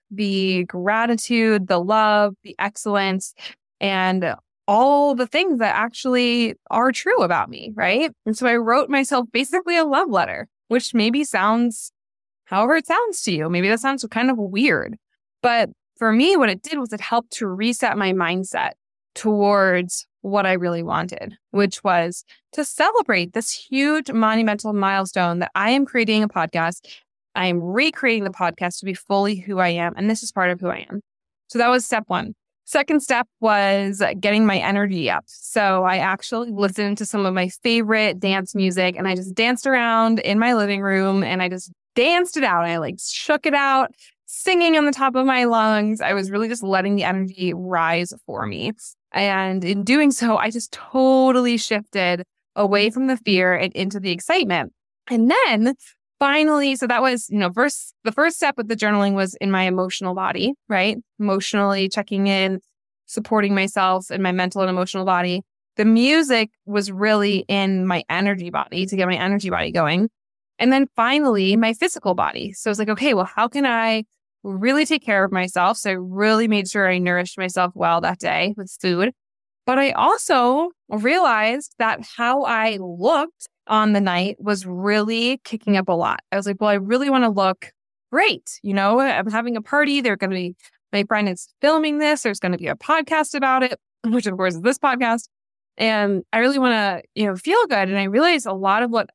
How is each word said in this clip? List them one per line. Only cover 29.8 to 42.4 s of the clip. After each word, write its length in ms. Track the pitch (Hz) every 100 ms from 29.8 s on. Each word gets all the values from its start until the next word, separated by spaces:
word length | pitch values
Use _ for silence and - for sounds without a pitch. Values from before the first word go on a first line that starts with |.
| 170 -
And 140 | 208
this 140 | 220
is 80 | 226
part 180 | 196 180
of 100 | 180
who 100 | 180
I 160 | - -
am. 120 | 202 - _ _ _ _
So 100 | 233
that 100 | 240
was 160 | 254 -
step 200 | 226 -
one. 260 | 180 220 - _ _ -
Second 340 | 302 294 302
step 280 | - 240 247 _
was 640 | 220 208 196 196 196 202 202 190
getting 260 | 202 214 214
my 120 | 196
energy 520 | - 202 202 180 123
up. 140 | 80 -
So 560 | - - 226 202 190
I 140 | 185 190
actually 540 | 190 190 - 226 240
listened 460 | 202 196 190 202 208
to 80 | 208
some 200 | 208 190
of 80 |
my 140 | 185 180
favorite 720 | - 240 233 214 220 214 180
dance 340 | 190 190 185
music, 440 | 202 190 180 180 180
and 100 | 190
I 80 | 185
just 180 | 190
danced 320 | 185 233 247 277
around 540 | 262 233 226 226 226
in 180 | - 208
my 160 | 240
living 280 | 233 202 196
room, 420 | 196 190 190 196
and 180 | 139 185
I 60 | 180
just 240 | 185 - - _ -
danced 400 | 269 349 359
it 80 | 311